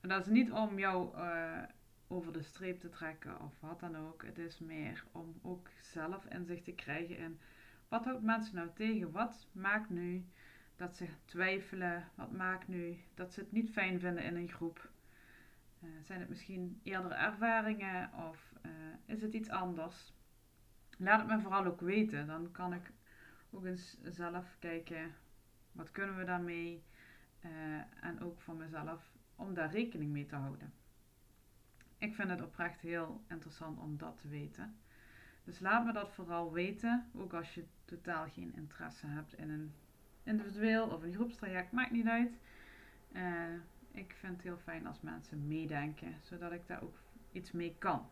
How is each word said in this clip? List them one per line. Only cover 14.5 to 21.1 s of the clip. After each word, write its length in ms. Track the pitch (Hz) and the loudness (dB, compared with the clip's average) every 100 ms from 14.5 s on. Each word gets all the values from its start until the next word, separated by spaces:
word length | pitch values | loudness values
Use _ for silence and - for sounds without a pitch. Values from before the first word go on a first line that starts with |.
| - 165 165 - - - - - - - - - - | -2 -4 -4 -16 -18 -20 -20 -20 -20 -20 -20 -20 -18
Eh, 80 | 165 156 | -16 -14
zijn 180 | 151 185 | -8 -6
het 80 | 180 | -6
misschien 520 | - - 190 180 - | -6 -6 -4 -4 -4
eerdere 320 | - 190 180 | -2 0 0
ervaringen 960 | - 190 208 233 226 214 214 196 185 180 | 2 2 4 6 6 4 2 0 0 -2
of, 380 | - 165 160 - - | -4 -8 -8 -16 -12
eh, 80 | 170 160 160 - | -10 -8 -10 -12
is 180 | - 214 | -4 -2
het 100 | 214 | 0
iets 160 | 220 214 | 0 0
anders? 680 | 180 180 170 165 - - - - - - - - - - - | 0 2 0 -2 -6 -18 -20 -20 -20 -20 -20 -20 -20 -20 -2
Laat 220 | 185 | 8